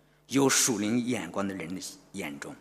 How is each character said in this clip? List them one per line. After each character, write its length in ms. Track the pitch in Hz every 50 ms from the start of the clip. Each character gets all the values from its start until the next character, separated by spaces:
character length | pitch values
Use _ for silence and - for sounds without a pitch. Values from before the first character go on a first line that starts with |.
| _ _ _ _ _
有 200 | - 117 135 139
属 300 | 131 131 - - - 117
灵 260 | 98 104 104 117 123 117
眼 280 | 120 123 104 82 85
光 160 | - 98 98
的 40 | 98
人 220 | 98 95 82 80 95
的 80 | 92 - - - - - -
眼 280 | - 101 90 76 71 71
中， 160 | - 80 69 -